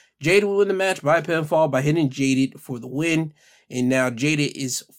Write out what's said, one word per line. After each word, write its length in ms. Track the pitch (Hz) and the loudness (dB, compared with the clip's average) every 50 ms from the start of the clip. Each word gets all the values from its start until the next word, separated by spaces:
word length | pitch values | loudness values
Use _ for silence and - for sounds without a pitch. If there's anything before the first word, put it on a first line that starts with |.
| _ _ _ _ | _ _ _ _
Jade 240 | 127 156 180 202 214 | 0 2 4 4 4
will 140 | 202 202 196 | 2 2 2
win 100 | 202 196 | 2 2
the 60 | 196 | 2
match 300 | 190 190 190 185 - 151 | 0 0 -2 -2 -2 0
by 180 | 143 160 170 | 2 2 2
pinfall 480 | 151 165 165 160 156 151 175 156 160 156 | 2 0 -2 -2 0 0 2 2 2 2
by 140 | 135 131 147 | 2 0 0
hitting 260 | 147 151 170 160 139 | 0 2 2 0 0
Jaded 500 | 127 139 135 135 135 131 135 131 - - | 0 0 0 0 2 2 0 -2 -4 -8
for 200 | - - 131 117 | -14 -12 -12 -10
the 80 | 113 127 | -10 -8
win. 460 | 123 139 160 165 160 156 160 151 151 _ _ _ _ _ _ - | -6 -4 -2 0 0 0 -2 -4 -8 _ _ _ _ _ _ -10
And 180 | - 127 123 127 | -4 -2 0 2
now 220 | 131 127 131 127 | 2 2 0 0
Jaded 440 | 120 113 131 151 156 151 147 127 - | -2 -2 -2 0 0 0 -2 -2 -4
is 280 | - 135 127 123 - - _ _ | -6 -8 -8 -8 -8 -10 _ _